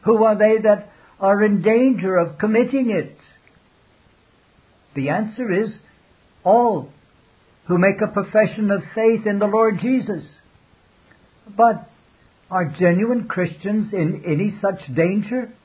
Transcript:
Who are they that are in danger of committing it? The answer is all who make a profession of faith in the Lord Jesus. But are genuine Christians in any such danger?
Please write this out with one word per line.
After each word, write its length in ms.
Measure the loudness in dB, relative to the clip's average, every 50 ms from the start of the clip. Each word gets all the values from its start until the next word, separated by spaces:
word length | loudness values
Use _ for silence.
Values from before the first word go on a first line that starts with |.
| _
Who 220 | 2 2 4 4
are 100 | 2 4
they 220 | 4 4 2 2 4
that 320 | 4 2 2 2 0 -16 -20 _ _ _ _ _
are 220 | 0 0 2 2 2
in 200 | 2 2 2 2
danger 540 | 2 2 4 4 2 2 0 -2 0 0
of 220 | 0 0 0 -4 -4
committing 520 | -2 0 2 2 0 0 0 -2 -2 0
it? 280 | -2 -4 -4 -6 -12 _ _ _ _ _ _ _ _ _ _ _ _ _ _ _ _ _ _ _ _ _ _ _ _ _ _ _ _ _ _ _ _ _ _ _ _
The 140 | -6 -4 -4
answer 400 | -2 -4 -4 -6 -6 -8 -6 -2
is 280 | -2 -2 -2 -4 -6 -14 _ _ _ _ _ _ _ _ _ _ _ _ _
all 460 | 2 4 4 4 2 0 -4 -6 -12 -20 _ _ _ _ _ _ _ _ _ _ _ _ _ _
who 120 | -2 0 2
make 220 | 2 2 2 0
a 60 | -4
profession 640 | -4 -4 -6 -6 0 2 2 2 2 0 -4 -2 -2
of 140 | -2 -2 -4 -8 -6
faith 320 | 0 2 2 2 2 0
in 120 | -2 -2 0
the 80 | 0
Lord 320 | 0 2 2 2 2 0 -2
Jesus. 460 | -2 0 -2 -2 -2 -4 -8 -8 -10 -14 _ _ _ _ _ _ _ _ _ _ _ _ _ _ _ _ _ _ _ _ _ _ _ -18 0
But 320 | 2 2 2 2 0 -8 -20 _ _ _ _ _ _ _ _ _ _ _ _
are 160 | -4 -4 -4
genuine 600 | -4 -2 0 2 2 2 2 0 0 -2 -4 -4
Christians 680 | -6 -4 -4 -4 -4 -6 -8 -8 -4 -2 -2 -2 -2 -2
in 300 | -2 -2 -2 -2 -4 -4
any 260 | -4 -2 -2 -2 -2 -4 -2
such 340 | -4 -4 -4 -4 -10 -8 -2
danger? 560 | 0 0 0 0 -2 -4 -4 -6 -6 -8 -8 -14 _